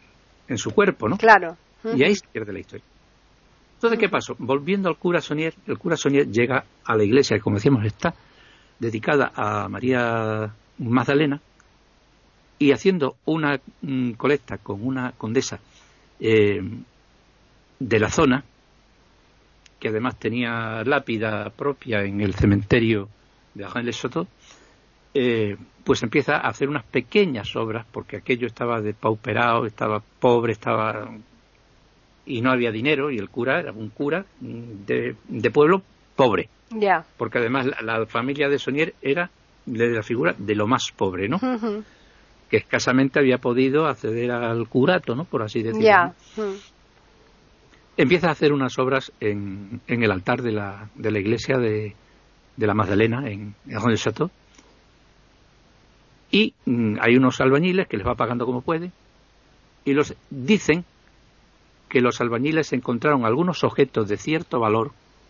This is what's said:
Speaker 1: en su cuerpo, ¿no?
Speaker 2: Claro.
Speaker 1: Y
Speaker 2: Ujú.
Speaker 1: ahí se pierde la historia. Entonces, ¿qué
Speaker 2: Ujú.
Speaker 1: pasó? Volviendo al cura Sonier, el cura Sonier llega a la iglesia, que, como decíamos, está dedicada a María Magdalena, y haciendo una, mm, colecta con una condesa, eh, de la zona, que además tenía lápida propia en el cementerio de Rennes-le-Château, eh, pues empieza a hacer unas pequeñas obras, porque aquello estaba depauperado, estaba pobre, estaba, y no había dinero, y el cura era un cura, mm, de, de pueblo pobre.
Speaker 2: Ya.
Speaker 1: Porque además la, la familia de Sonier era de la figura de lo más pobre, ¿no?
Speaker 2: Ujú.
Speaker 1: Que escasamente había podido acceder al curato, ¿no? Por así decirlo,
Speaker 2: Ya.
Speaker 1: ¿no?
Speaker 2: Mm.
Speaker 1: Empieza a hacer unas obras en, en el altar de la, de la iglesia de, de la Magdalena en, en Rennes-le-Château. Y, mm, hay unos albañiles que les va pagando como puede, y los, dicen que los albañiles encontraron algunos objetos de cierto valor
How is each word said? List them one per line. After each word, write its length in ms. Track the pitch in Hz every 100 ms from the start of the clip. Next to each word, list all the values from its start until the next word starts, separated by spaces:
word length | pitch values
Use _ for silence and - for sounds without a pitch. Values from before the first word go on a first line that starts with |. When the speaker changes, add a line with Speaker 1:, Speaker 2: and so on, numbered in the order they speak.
| _ _ _ _ -
Speaker 1:
en 100 | 120
su 140 | 110
cuerpo, 380 | 208 196 - 110
¿no? 80 | 196
Speaker 2:
Claro. 400 | 226 202 170 165 _ _
Speaker 1:
Y 40 | 220
Speaker 2:
Ujú. 140 | 139 160
Speaker 1:
ahí 100 | 202
se 100 | -
pierde 220 | 113 107
la 60 | 90
historia. 260 | - - - _ _ _ _ _ _ _ _ _
Entonces, 240 | 233 226
¿qué 60 | 196
Speaker 2:
Ujú. 60 |
Speaker 1:
pasó? 240 | 151 - -
Volviendo 480 | 127 139 143 196 185
al 100 | 156
cura 220 | 180 170
Sonier, 360 | - 151 160 - -
el 100 | 123
cura 200 | 170 151
Sonier 300 | 143 139 -
llega 320 | 104 120 135 - _ -
a 100 | 110
la 80 |
iglesia, 320 | 101 131 131 107
que, 40 |
como 160 | - 101
decíamos, 280 | 143 127 104
está 280 | - 170 - _ _ - - _ -
dedicada 520 | 117 107 131 147 120 -
a 320 | 107 104 101
María 840 | 101 127 127 117 113 110 110 107 - _ -
Magdalena, 640 | 117 127 123 143 151 143 - _ _ _ _ _ _ _ _ _ _ -
y 120 | 143
haciendo 440 | 139 190 185 135 - -
una, 340 | 160 147 139 - -
mm, 300 | 165 131 123
colecta 460 | 113 131 143 - 98
con 280 | - 101 123
una 260 | 131 127 -
condesa, 420 | 110 131 - - _ _ _ _ _ -
eh, 420 | 110 110 104 98 95 - - _ _ _ _ _ _ _ _ -
de 200 | 127 110
la 100 | 107
zona, 340 | 165 147 131 - _ _ _ _ _ _ _ _ _ _ _ _ _
que 100 | 117
además 280 | 110 123 -
tenía 640 | 110 120 120 117 113 113 113
lápida 640 | 143 127 113 110 104 104
propia 520 | - 143 131 131 107
en 180 | 98 101
el 140 | 104 95
cementerio 720 | 110 101 104 123 113 107 98 _ _ _ _
de 120 | 104 95
Rennes-le-Château, 640 | 123 120 117 127 160 185 _ - - _ _ _ _ _
eh, 420 | 139 123 113 104 101 - _
pues 200 | - 127
empieza 320 | 120 147 - 151
a 140 | 127
hacer 200 | - 139
unas 140 | 147
pequeñas 720 | - 131 - 214 190 120 - 117
obras, 300 | 113 113 113
porque 260 | - - 104
aquello 280 | - 120 120
estaba 360 | - 120 117
depauperado, 840 | 104 104 110 107 - 110 120 117 113
estaba 380 | - 117 107 - _
pobre, 320 | 123 120 117
estaba, 560 | 104 123 113 110 110 113 110 - _ _ _ _ _ _ _ _ _ -
y 160 | 120
no 100 | 127
había 200 | 127 117
dinero, 380 | 110 139 143 147
y 80 | 117
el 120 | 98
cura 300 | 123 120 160
era 120 | 147
un 180 | 107 107
cura, 360 | - 143 170 196 -
mm, 440 | 120 117 117 101 101
de, 300 | 123 120 - -
de 220 | 113 113
pueblo 300 | 143 151 190 - _ _ -
pobre. 340 | 127 92 - _ -
Speaker 2:
Ya. 340 | 220 202 165 - -
Speaker 1:
Porque 220 | 113 123
además 260 | 117 135 127
la, 160 | - 113 113
la 60 | 110
familia 440 | 117 127 143 143
de 100 | 143
Sonier 340 | - 139 160 -
era 300 | 135 139 180 _ _ _ -
de 240 | 113 117
la 140 | 113
figura 320 | 104 120 170 -
de 180 | 101 104
lo 120 | 107
más 240 | 127 - -
pobre, 320 | 95 90 101
¿no? 100 | 180
Speaker 2:
Ujú. 460 | 254 240 226 208 208 _ _ _ _ _ _
Speaker 1:
Que 60 | 107
escasamente 600 | - 120 - 127 135 151
había 180 | 135 123
podido 480 | 131 120 131 147 156
acceder 420 | 127 110 117 123
al 360 | 120 120 117 110
curato, 480 | 131 147 180 - 120
¿no? 80 |
Por 180 | 180 127
así 220 | 107 120
decirlo, 240 | 110 220 214
Speaker 2:
Ya. 260 | 190 175 - _ 220
Speaker 1:
¿no? 60 | 208
Speaker 2:
Mm. 100 | 196 - _ _ _ _ _ _ _ _ _ _ _ _ -
Speaker 1:
Empieza 300 | 135 175 170
a 20 |
hacer 220 | 147 151
unas 240 | 143 127 -
obras 320 | 127 135 - -
en, 640 | 107 104 101 98 98 120 -
en 160 | 120
el 80 | 110
altar 300 | 92 95 123
de 100 | 120
la, 360 | 107 101 101 107 -
de 160 | 110
la 80 | 107
iglesia 380 | 98 117 - 131
de, 380 | 113 107 107 - _ _ _ _ _ -
de 120 | 107
la 60 |
Magdalena 540 | 104 95 101 113 120 139
en, 260 | 101 104 - -
en 60 | 110
Rennes-le-Château. 500 | 117 107 113 113 170 - _ - _ _ _ _ _ _ _ _ _ _ _ _ _ _ _ _ _
Y, 220 | 202 220 - -
mm, 320 | 120 110 104
hay 140 | 113 127
unos 240 | 127 131
albañiles 460 | 131 139 185 185 -
que 100 | 104
les 100 | 110
va 80 | 120
pagando 300 | 117 123 123
como 160 | 127
puede, 300 | 147 165 180 - _ _ _ _ _ _ _ _
y 100 | 143
los, 200 | 139 139 - _
dicen 560 | 139 131 208 - 165 - _ _ _ _ _ _ _ _ _ -
que 100 | 131
los 200 | 123 113
albañiles 500 | 120 117 143 156 147
encontraron 540 | 127 123 117 151 139 113
algunos 380 | 127 180 -
objetos 440 | 120 - 135 113 101
de 100 | 101
cierto 420 | 143 156 - 123
valor 320 | 110 110 110 - _ _